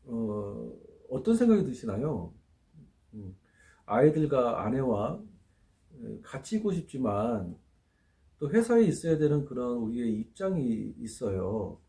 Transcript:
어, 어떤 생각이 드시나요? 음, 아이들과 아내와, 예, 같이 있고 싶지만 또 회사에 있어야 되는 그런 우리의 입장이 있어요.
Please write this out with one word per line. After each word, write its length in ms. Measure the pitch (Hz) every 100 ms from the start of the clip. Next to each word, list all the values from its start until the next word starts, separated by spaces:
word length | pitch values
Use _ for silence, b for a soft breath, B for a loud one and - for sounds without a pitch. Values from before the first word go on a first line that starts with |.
어, 680 | - 117 110 104 101 110 117 - - - -
어떤 260 | 131 220
생각이 280 | 226 240 208
드시나요? 720 | 139 123 113 101 147 220 85 - _ _ _ 156 - _ _
음, 220 | 110 95 95 b b b b
아이들과 760 | - 107 151 156 147 135 120 113
아내와, 560 | 107 131 131 101 117 190 214 - _ _ _ _ _ -
예, 160 | 110 110
같이 360 | - - - 220
있고 140 | 214
싶지만 840 | 175 - 131 120 101 117 110 87 - _ _ _ _ _ _ _ _
또 120 | 147
회사에 320 | 208 233 233
있어야 340 | 202 - 165 156
되는 280 | 151 147
그런 320 | - 123 123 120
우리의 360 | 110 120 117
입장이 800 | 107 110 - 190 180 123 110 104 -
있어요. 800 | 113 - 113 95 92 110 90 -